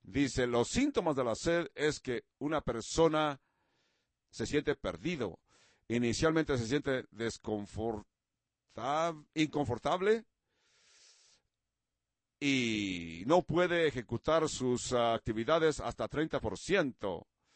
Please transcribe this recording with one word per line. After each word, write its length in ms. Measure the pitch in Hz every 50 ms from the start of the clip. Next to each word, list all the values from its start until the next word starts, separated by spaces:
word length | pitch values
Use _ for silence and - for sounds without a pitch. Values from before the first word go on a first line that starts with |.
Dice, 440 | - - 95 135 143 131 - 135 123
"Los 220 | 123 117 120 117 -
síntomas 480 | - 240 277 302 - 233 180 165 143
de 80 | 135 123
la 100 | 117 107
sed 360 | - - 165 170 170 165 - -
es 260 | - 147 151 139 -
que 260 | - 131 120 113 - _ _ -
una 220 | 131 151 156 143
persona 800 | - - 113 113 - - - 160 165 160 156 156 156 147 139 - _ _ _ _ _ _ _ _ _ _ _ _ _ _ _ _ _ _
se 160 | - - 110
siente 280 | - 139 147 147 151 139
perdido. 640 | - - 95 85 82 104 170 180 139 117 90 80 - _ _ _ _ _ _ _ _ _ -
Inicialmente 680 | 113 120 120 117 110 - 156 160 160 160 151 - 139 123
se 80 | 113
siente 380 | 107 135 151 - 143 131 123 107 -
desconfortab-, 960 | 98 104 117 113 - - - 110 107 104 104 - - 107 110 117 107 104 101 _ _ _ _ _ _ _ _ _ _ _ _ _ - 110 113 131 147 160 165 170 160 151 151 _ -
inconfortable 920 | 156 156 139 131 147 143 - 123 110 - 139 170 180 185 208 220 226 220 _ _ _ _ _ _ _ _ _ _ _ _ _ _ - - - - _ _ _ _ _ _ _ _ _ _ _ _ _ _ _ _ _ _ _ _ _ _ _ _ -
y 840 | 147 143 135 131 120 113 110 107 101 95 92 87 85 82 80 85 95
no 160 | 127 165 180
puede 460 | - - 147 170 180 170 170 170 165 147
ejecutar 600 | - 127 113 - 117 113 - 160 156 165 160 147
sus, 440 | - - 127 127 123 113 - -
ah, 220 | 127 120 117 117 113
actividades 680 | 110 - 123 110 110 113 127 160 170 160 156 143 -
hasta 260 | 92 117 - - 113 104
treinta 320 | - 139 160 165 - 127
por 160 | - 107 95
ciento. 680 | - - - 185 196 156 131 - - - 98 87 85 - _ _ _ _ _ _